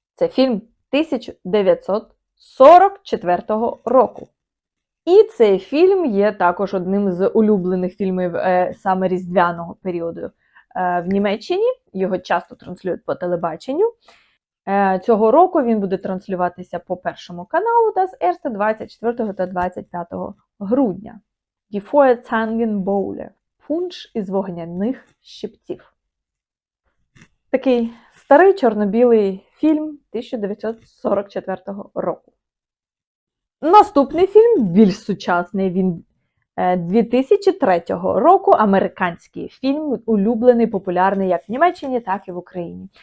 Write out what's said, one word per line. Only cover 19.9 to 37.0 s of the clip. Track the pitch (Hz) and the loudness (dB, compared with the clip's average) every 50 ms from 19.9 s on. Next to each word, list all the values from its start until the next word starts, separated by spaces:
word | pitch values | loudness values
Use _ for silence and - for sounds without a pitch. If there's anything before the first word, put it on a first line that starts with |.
| - 175 170 - 185 185 180 - 208 _ _ _ _ - | -12 -12 -12 -10 -10 -10 -10 -10 -12 _ _ _ _ -12
грудня. | 202 190 233 269 277 214 170 190 - - - - _ _ _ _ _ _ _ _ _ _ 202 | -4 -2 0 0 0 0 -2 -6 -12 -18 -20 -20 _ _ _ _ _ _ _ _ _ _ -10
Die | 202 196 - | -10 -8 0
Feuerzangenbowle. | - 294 277 262 240 240 - - 233 226 226 220 226 226 233 220 214 202 180 196 202 202 190 196 - - - - _ _ _ _ _ _ _ - | 2 4 4 4 4 0 -2 -6 -4 -4 -4 -2 -4 -4 -2 -2 -2 -4 -4 -2 -2 -2 -4 -4 -8 -10 -14 -16 _ _ _ _ _ _ _ -6
Пунш | 294 339 370 349 - - - - - | -4 -4 -4 -6 -10 -14 -18 -10 -8
із | 226 196 185 | -8 -6 -4
вогняних | 185 196 190 196 175 170 165 170 175 180 202 240 262 - _ _ _ _ | -4 -4 -4 -4 -8 -10 -10 -10 -6 -4 -4 -4 -4 -6 _ _ _ _
щипців. | _ - - - - - _ _ _ - - - - _ _ _ _ _ _ _ _ _ _ _ _ _ _ _ _ _ _ _ _ _ _ _ _ _ _ _ - _ _ _ _ - | _ -20 -20 -14 -14 -14 _ _ _ -14 -14 -14 -14 _ _ _ _ _ _ _ _ _ _ _ _ _ _ _ _ _ _ _ _ _ _ _ _ _ _ _ -20 _ _ _ _ -6
Такий | - 262 - 269 247 240 233 233 - - _ _ _ | -4 -2 0 2 2 2 0 -4 -8 -14 _ _ _
старий | _ _ - 277 302 370 392 381 | _ _ 4 6 6 8 6 4
чорно-білий | 392 262 226 214 208 208 196 190 233 247 240 233 220 202 196 190 196 _ _ _ | 4 2 0 0 0 -2 -2 2 2 4 4 4 4 2 0 -2 -6 _ _ _
фільм | - - 311 311 302 311 311 294 294 _ _ | -2 0 0 0 0 -2 -6 -12 -14 _ _
тисяча | - 220 247 - - 226 | -12 -12 -10 -8 -8 -8
дев'ятсот | 202 190 208 - - 220 233 226 _ | -6 -6 -8 -6 -8 -8 -8 -10 _
сорок | _ _ _ - 226 208 196 202 202 | _ _ _ -4 -2 -2 -2 -4 -6
четвертого | - 196 - 185 185 - - 196 196 202 - - - | -10 -12 -8 -8 -10 -10 -10 -14 -14 -14 -14 -12 -10
року. | 180 175 175 - - _ _ _ _ _ _ _ _ _ _ _ _ _ _ _ _ _ _ _ _ _ _ _ _ _ _ _ - | -8 -6 -6 -6 -8 _ _ _ _ _ _ _ _ _ _ _ _ _ _ _ _ _ _ _ _ _ _ _ _ _ _ _ -6
Наступний | - 311 370 427 - - - 285 269 277 - 330 370 381 | 0 4 6 6 6 6 4 2 2 2 2 0 0 4
фільм | - 427 453 466 466 339 226 | 6 6 6 6 4 2 2
більш | 180 165 202 220 190 165 - | 2 4 6 6 6 4 -2
сучасний, | - - 196 - - - 180 175 175 175 - 190 196 190 | -6 -8 -8 -6 -2 -2 -2 -2 -2 -4 -4 -4 -2 -2
він, | 175 190 185 185 170 170 - _ _ _ _ _ _ _ _ _ - | -2 0 -2 -2 -2 -4 -10 _ _ _ _ _ _ _ _ _ -8
е, | 185 185 180 180 180 | -4 -2 0 0 -2
дві | 170 170 185 233 | -2 0 0 0